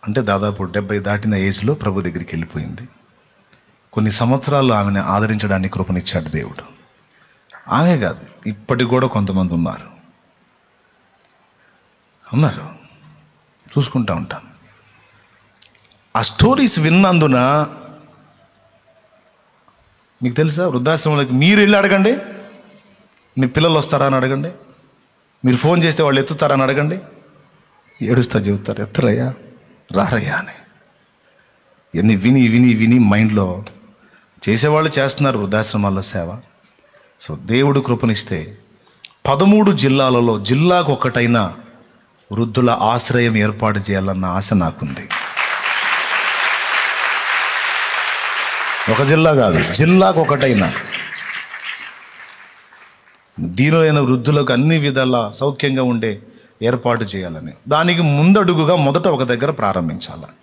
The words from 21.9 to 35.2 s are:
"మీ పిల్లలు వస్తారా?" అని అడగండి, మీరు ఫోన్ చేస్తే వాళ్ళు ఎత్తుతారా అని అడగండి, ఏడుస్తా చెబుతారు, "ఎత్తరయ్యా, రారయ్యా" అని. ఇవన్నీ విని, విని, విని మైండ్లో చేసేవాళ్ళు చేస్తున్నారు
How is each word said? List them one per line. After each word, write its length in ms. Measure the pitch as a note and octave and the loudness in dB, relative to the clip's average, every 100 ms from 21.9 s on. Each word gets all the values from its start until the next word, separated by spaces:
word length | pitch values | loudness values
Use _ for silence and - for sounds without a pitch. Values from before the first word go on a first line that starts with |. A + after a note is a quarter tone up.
| G3 G3 C#4 - - - - - - _ _ _ _ _ - | 4 2 0 -4 -16 -20 -20 -20 -20 _ _ _ _ _ -2
"మీ 60 | C3 | 0
పిల్లలు 280 | C3+ E3 | 2 2
వస్తారా?" 320 | D#3 - D3 C#3 | 2 0 0 2
అని 100 | C3+ | 2
అడగండి, 340 | C3 C#3 D#3 - - - _ _ _ _ _ _ | 0 -2 -6 -12 -20 -20 _ _ _ _ _ _
మీరు 120 | B2+ B2 | 0 2
ఫోన్ 280 | D3+ F3 | 2 4
చేస్తే 180 | E3 D#3 | 2 2
వాళ్ళు 180 | D3+ C3+ | 2 2
ఎత్తుతారా 340 | C3+ D3+ D3+ | 0 -2 0
అని 80 | C#3 | 2
అడగండి, 360 | C3 C#3 D3+ F#3 - - _ _ _ _ _ _ _ _ | 2 0 -2 -4 -12 -20 _ _ _ _ _ _ _ _
ఏడుస్తా 380 | A2 B2 A#2+ - | 0 2 2 0
చెబుతారు, 420 | G2 G2+ G2+ G#2 | -2 -4 -4 -8
"ఎత్తరయ్యా, 520 | G#2 - A#2+ A2+ B2+ B2+ - - _ _ _ | -6 -2 0 0 -2 -8 -18 -20 _ _ _
రారయ్యా" 440 | G2 G2 A2+ C#3+ - | -2 0 -2 -2 -6
అని. 160 | - - - _ _ _ _ _ _ _ _ _ _ _ _ | -8 -16 -20 _ _ _ _ _ _ _ _ _ _ _ _
ఇవన్నీ 220 | E2 G#2 G#2 | -2 2 2
విని, 320 | G#2+ C3+ A#2+ | 4 4 4
విని, 260 | A#2 B2 | 6 4
విని 240 | A2 A2+ B2+ | 4 4 4
మైండ్లో 680 | G#2+ G#2 A2 G#2+ F#2+ F2+ G#2 - - _ _ _ _ _ - | 4 4 2 2 -2 -4 -12 -18 -20 _ _ _ _ _ -2
చేసేవాళ్ళు 500 | A#2 D3+ D3+ D#3 D3 | 0 2 2 2 0
చేస్తున్నారు 400 | C3+ - | 0 0